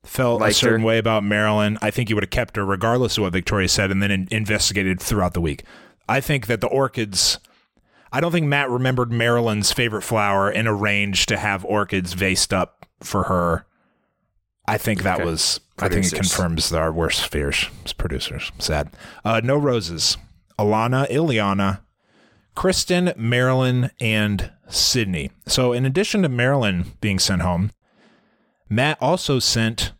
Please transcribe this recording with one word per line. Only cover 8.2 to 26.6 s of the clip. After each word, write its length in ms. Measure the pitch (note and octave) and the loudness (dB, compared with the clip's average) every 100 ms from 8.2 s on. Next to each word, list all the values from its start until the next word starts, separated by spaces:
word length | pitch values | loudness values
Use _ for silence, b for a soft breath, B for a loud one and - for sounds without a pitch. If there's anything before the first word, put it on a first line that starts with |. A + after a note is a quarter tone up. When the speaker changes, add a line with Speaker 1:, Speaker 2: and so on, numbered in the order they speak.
Speaker 1:
don't 120 | E3+ | 0
think 140 | E3+ D3+ | 0 2
Matt 240 | C#3+ C3+ | 0 0
remembered 420 | B2 B2+ B2+ A#2+ | 0 0 0 0
Marilyn's 580 | A#2 A#2 A#2+ A#2 G#2 G2+ | 0 2 2 2 0 0
favorite 280 | - A#2+ G#2+ | 0 -2 -2
flower 460 | - A2+ G2+ G2 G2 | -2 0 2 2 2
and 180 | G#2 A2+ | 0 0
arranged 600 | G#2 G#2 G2+ G2+ F#2+ - | 0 0 0 0 -2 0
to 80 | G2 | 0
have 280 | G#2+ G2 G2+ | 0 -2 0
orchids 480 | G#2+ G2 G2 F2+ | -2 0 -2 -4
vased 380 | F2+ F#2+ F#2 - | -2 0 0 0
up 320 | F#2+ F2+ _ - _ | 0 -2 _ -20 _
for 220 | - G2+ | -4 -2
her. 420 | F2+ F#2 F2 E2 - _ _ _ _ _ _ _ _ _ - | 0 0 2 -2 -6 _ _ _ _ _ _ _ _ _ -4
I 120 | G#2+ | -2
think 240 | - G2 | -2 -2
that 140 | F#2+ F2+ | 0 0
Speaker 2:
Okay. 80 | |
Speaker 1:
was, 360 | E2+ E2 - - _ - | -2 -2 -2 -4 _ -6
I 100 | F#2+ | -2
think 180 | F2+ F#2 | 0 0
it 40 | |
Speaker 2:
Producers. 80 | D#2 F#2 - | 0 -2 0
Speaker 1:
confirms 360 | F2 E2 - | 0 0 -2
our 180 | E2 D#2+ | 0 0
worst 360 | D#2+ D#2+ - - | 0 0 0 -2
fears 360 | D2+ C#2+ - - - | -2 -2 -2 -4 -8
as 80 | - | -14
producers. 580 | - - D#2 - C#2+ - - | -6 -4 -4 -6 -8 -10 -8
Sad. 320 | - D#2 D2+ B B B | -4 -2 -4 B B B
Uh, 160 | G#2+ A2+ | -2 0
no 120 | A#2+ C#3+ | 2 0
roses. 600 | C#3+ A#2+ E2+ E2 - - - _ _ - | 2 0 -2 -4 -2 -4 -10 _ _ -2
Alana, 500 | G#2 G#2+ A2+ C3 C#3 | 2 2 2 0 0
Ileana, 680 | C3+ E3 A2+ G2+ G2 G2 G2 _ _ b b b b b | 0 2 2 2 2 0 -2 _ _ b b b b b
Kristen, 580 | - F#3 F#3 - F3+ F3+ D#3+ | -2 0 0 0 0 0 0
Marilyn, 720 | A2+ B2 B2+ C3 B2+ B2+ B2+ - | 0 2 2 2 2 0 -2 -2
and 500 | A2+ G#2+ G#2 G2+ - _ - | 0 2 0 0 -4 _ -8
Sydney. 640 | - - B2+ G#2 E2+ C2+ _ - | -2 0 0 0 -2 -6 _ -4
So 260 | - B2 | 0 2
in 120 | A#2+ | 2
addition 380 | C3 C#3+ A3 G#3+ | 0 0 0 0
to 60 | E3 | 0
Marilyn 640 | B2 B2+ C#3 | 2 2 2